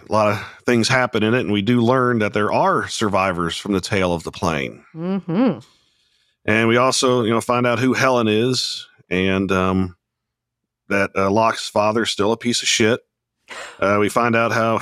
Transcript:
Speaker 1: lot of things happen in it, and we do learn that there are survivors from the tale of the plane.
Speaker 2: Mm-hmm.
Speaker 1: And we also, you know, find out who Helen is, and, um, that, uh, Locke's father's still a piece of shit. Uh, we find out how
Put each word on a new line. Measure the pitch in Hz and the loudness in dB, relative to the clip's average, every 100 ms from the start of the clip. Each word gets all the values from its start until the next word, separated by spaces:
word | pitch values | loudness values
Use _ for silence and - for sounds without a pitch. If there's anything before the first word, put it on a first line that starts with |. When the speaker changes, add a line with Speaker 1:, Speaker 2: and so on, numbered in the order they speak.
| - | -2
Speaker 1:
lot | 107 104 | 0 2
of | 101 - - | 0 -8 -6
things | - 120 107 | 0 2 2
happen | 131 123 107 | 0 0 0
in | 110 | 0
it, | 123 | 0
and | 92 | 0
we | 104 | -2
do | 101 123 | 2 2
learn | 117 131 123 120 | 4 2 2 0
that | 104 | 0
there | 107 104 | 0 0
are | 117 185 156 98 | 0 0 0 -4
survivors | - 107 95 95 87 85 - | -4 -2 0 0 -2 -4 -6
from | 98 | -2
the | 95 | -2
tale | - 101 90 | -2 -2 0
of | 85 | -2
the | 78 | -6
plane. | - 87 76 64 58 - | -4 -2 -2 -6 -12 -18
Speaker 2:
Mm-hmm. | 160 175 190 180 170 254 120 - _ _ _ _ _ _ _ | -10 -6 -6 -4 0 0 -2 -10 _ _ _ _ _ _ _
Speaker 1:
And | - 110 113 | -2 2 4
we | 120 | 4
also, | 127 120 131 127 | 2 2 2 2
you | 110 | 2
know, | 117 | 0
find | - 120 | 0 0
out | 123 117 | 0 0
who | 127 | 0
Helen | 107 131 123 110 | 2 2 2 2
is, | 107 123 123 - - - _ - | 2 0 -2 -4 -8 -14 _ -6
and, | 90 95 95 95 | -2 0 0 0
um, | 95 92 95 92 87 _ _ _ _ _ _ _ _ - | 0 0 0 -2 -6 _ _ _ _ _ _ _ _ -4
that, | 101 98 | -2 -2
uh, | - 98 | 0 0
Locke's | 107 113 - - | 2 2 0 -4
father's | 107 104 110 107 | 0 0 0 -2
still | - 101 | -2 -2
a | 113 | -2
piece | 120 113 | -2 -2
of | - | 0
shit. | - 110 127 _ _ _ _ - - - - | 2 2 0 _ _ _ _ -20 -18 -14 -2
Uh, | 98 104 | 0 2
we | 104 | 2
find | 123 117 | 2 2
out | 113 117 | 2 2
how | 117 113 107 | 0 0 -2